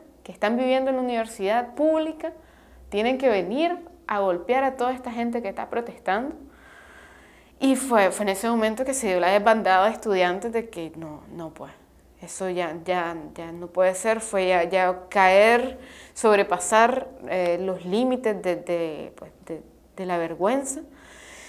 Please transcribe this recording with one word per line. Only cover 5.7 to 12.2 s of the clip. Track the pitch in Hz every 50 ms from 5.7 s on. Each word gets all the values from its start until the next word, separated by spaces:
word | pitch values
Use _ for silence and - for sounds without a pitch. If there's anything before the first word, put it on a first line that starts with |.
| - 226 233 233 - - - 185 190 214 254 294 - - - - - - - - - - - - - - - - - - - - - - _ _ _ -
Y | 269 269 262
fue, | 254 269 269 240 214 196 185
fue | 185 - 208
en | 196
ese | 196 196 233 226
momento | 233 233 220 220 220 226 262
que | 269
se | 269 269 226 185
dio | 185 180
la | 175 180
desbandada | 196 208 202 226 220 220 196 185 190 185 196
de | 220 226
estudiantes | 226 - 220 196 185 180 180 175 196 208 233
de | 226 226 226 226
que | - 175 165 156 -
no, | 160 165 156 151 147 - - -
no, | 170 165 160 156
pues, | - 139 135 - - _ _ _ _ _ _ _ -